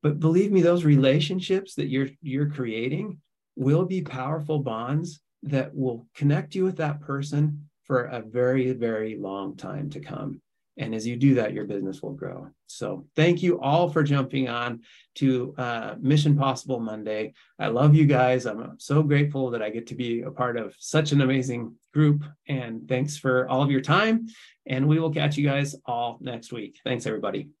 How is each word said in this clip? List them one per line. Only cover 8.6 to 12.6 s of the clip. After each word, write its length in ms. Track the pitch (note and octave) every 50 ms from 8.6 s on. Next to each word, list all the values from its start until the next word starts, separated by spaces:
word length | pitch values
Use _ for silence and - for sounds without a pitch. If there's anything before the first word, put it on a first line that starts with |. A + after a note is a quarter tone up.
| B2+ B2+
very 460 | B2+ A2+ A#2 A#2 A2+ G#2+ A2 A2 A2
long 400 | G2+ G2 F#2+ F#2+ G2 G2 G2 G2
time 320 | - - F#2 G2 G2 F#2+ F#2
to 80 | - -
come. 420 | - - - - - - - - _ _ _ _ _ _ _
And 180 | - A2 A2+ A2+
as 100 | A2 G#2+
you 120 | A#2+ A#2+
do 180 | A#2+ C3 C#3+ C3
that, 180 | A#2+ A2 G#2+ -
your 120 | G#2+ G#2
business 360 | G2+ G#2 G2 F#2+ F#2+ F#2+ -
will 120 | - - F2+
grow. 340 | F2 - - F2+ - - - _ _